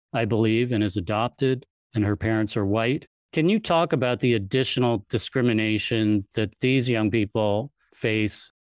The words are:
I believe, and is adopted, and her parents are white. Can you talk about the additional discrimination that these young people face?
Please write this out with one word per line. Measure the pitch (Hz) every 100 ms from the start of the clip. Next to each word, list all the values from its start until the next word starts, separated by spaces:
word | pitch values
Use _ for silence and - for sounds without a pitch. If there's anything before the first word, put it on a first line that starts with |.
| _
I | 123
believe, | 113 110 113 113 123
and | 117
is | 107 104
adopted, | 90 107 120 - 135 127 - _ _
and | 110
her | 104 104
parents | 110 110 107 113
are | 98
white. | 107 117 143 - _ _
Can | - 160
you | 214
talk | - 165 170
about | 147 123 120
the | 127
additional | 117 98 131 131 - 127 117 -
discrimination | 113 - 135 120 110 107 107 - 117 107 107 98
that | - 107 -
these | 127 131 123
young | 113 107
people | 117 104 113 107 104 139 _ _
face? | - 117 107 110 - - _